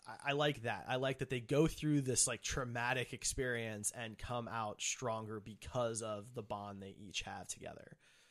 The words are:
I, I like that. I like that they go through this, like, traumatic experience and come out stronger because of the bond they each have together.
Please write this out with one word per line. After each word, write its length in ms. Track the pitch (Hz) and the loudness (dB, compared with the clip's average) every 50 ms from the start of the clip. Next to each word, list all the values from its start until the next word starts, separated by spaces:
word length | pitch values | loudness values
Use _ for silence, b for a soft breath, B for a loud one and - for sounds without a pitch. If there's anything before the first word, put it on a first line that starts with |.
| - | -14
I, 240 | - 113 - - 143 | -14 -14 -4 0 2
I 20 | |
like 320 | 143 143 151 151 143 127 113 | 4 6 4 4 4 2 0
that. 200 | 117 107 92 - - | -2 -2 -2 0 0
I 60 | 127 | 2
like 240 | 127 131 135 135 - | 2 2 2 0 0
that 100 | 135 - | 0 0
they 100 | - 117 | 0 -2
go 260 | 113 - 139 139 160 | 0 4 6 6 6
through 360 | 156 - - - 151 147 143 | 6 4 2 2 4 4 4
this, 240 | 135 127 120 - - | 4 4 6 6 6
like, 160 | 131 120 110 | 4 4 0
traumatic 720 | - - - 147 131 120 117 120 117 123 127 131 117 - - | -2 -2 -2 -2 -2 -2 0 0 2 2 2 2 0 -2 -4
experience 760 | - - - - 135 131 127 120 117 113 110 107 104 101 - - | -2 -2 0 0 2 2 2 2 0 0 -2 -2 -2 -2 -2 -2
and 220 | 120 117 113 107 - | -4 -6 -8 -8 -8
come 280 | - - 123 120 117 | -6 -4 -2 -2 -2
out 360 | 110 107 117 110 104 104 - | -2 -2 -2 -2 -2 -2 -2
stronger 580 | - - - - 131 120 113 110 110 107 110 107 | -2 -2 -2 0 0 0 0 0 -2 -4 -6 -6
because 640 | 101 113 104 - - - - 127 120 117 113 110 | -8 -10 -12 -12 -8 -2 0 2 2 2 2 -2
of 320 | 113 110 107 104 101 123 127 | -2 -2 -2 -4 -6 -6 -8
the 80 | 123 | -8
bond 400 | 104 - 107 101 101 101 101 98 | -6 -4 -4 -4 -4 -6 -8 -8
they 120 | 98 98 98 - | -10 -10 -12 -12
each 220 | 104 95 80 - | -12 -6 -6 -6
have 260 | - - - 98 90 - | -4 -4 -6 -8 -8 -8
together. 480 | - - - - - - - - - b b b b b b b | -10 -8 -10 -10 -12 -12 -14 -18 -20 b b b b b b b